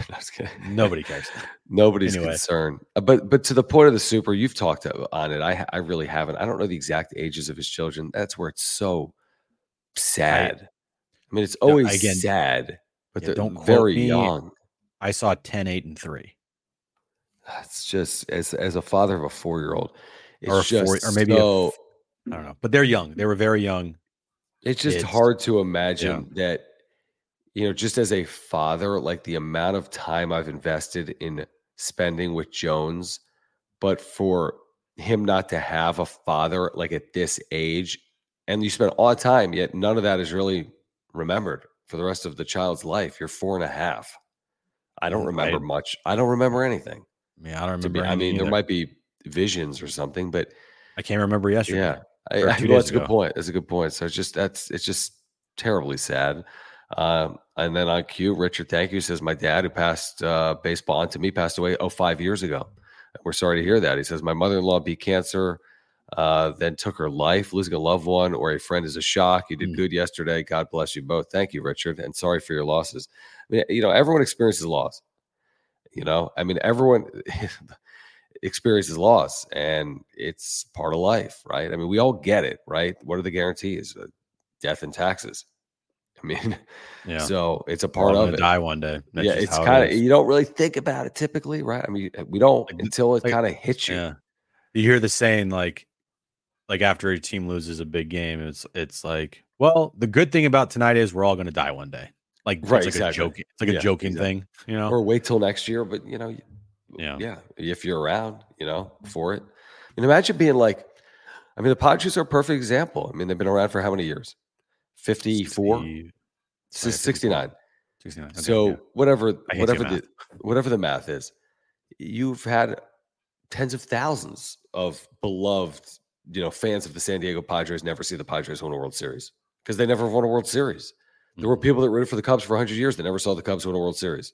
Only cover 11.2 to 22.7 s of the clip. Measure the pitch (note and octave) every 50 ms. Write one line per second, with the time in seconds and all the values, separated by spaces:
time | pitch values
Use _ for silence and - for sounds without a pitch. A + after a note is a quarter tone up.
11.2 | _ _ - G#2+ G#2 F#2+ - - - C#3 D3+ D3 C3 G#2+ G2+ F#2+ G#2+ G#2+ F#2 F#2
12.2 | F2+ G2+ G2 F#2+ D2+ C2+ B1+ B1+ B1 - - - _ _ _ _ _ _ - E2+
13.2 | E2 E2 D#2+ - G#2 G#2+ F2+ E2+ - - A#2 A#2 A2+ G#2 F2+ A#2+ A#2+ A#2+ A#2+ -
14.2 | F#2 F#2+ E2 D2+ - - - _ _ _ _ _ _ _ _ - G2 G2+ G2+ -
15.2 | - G#2+ F#2 - - - - G#2 G2 F#2 F2+ F2+ - D#2 D#2 D2+ - E2 D2 C2+
16.2 | - - - _ _ _ _ _ _ _ _ _ _ _ _ _ _ _ _ _
17.2 | _ _ _ _ _ - - - - - - - - - - F#2+ F2 E2 - -
18.2 | - - - F2 E2 - - - F2 F#2+ E2+ F2+ F2 - - F#2+ G2+ G2 G2 E2+
19.2 | D2 D2 - - - E2+ E2 E2 D2+ D#2+ D#2+ D#2+ - - - - - - - -
20.2 | - - _ _ - F#2+ G2 G2 F#2 - A#2+ G#2+ F#2+ F#2+ F#2+ F#2 - A2 G2+ G#2+
21.2 | G#2+ G#2 G#2+ A2 G#2+ G#2 G2 F#2+ F2+ F2 - - - _ _ _ _ _ _ _
22.2 | - - A#2 E2 D#2 - - - - A#2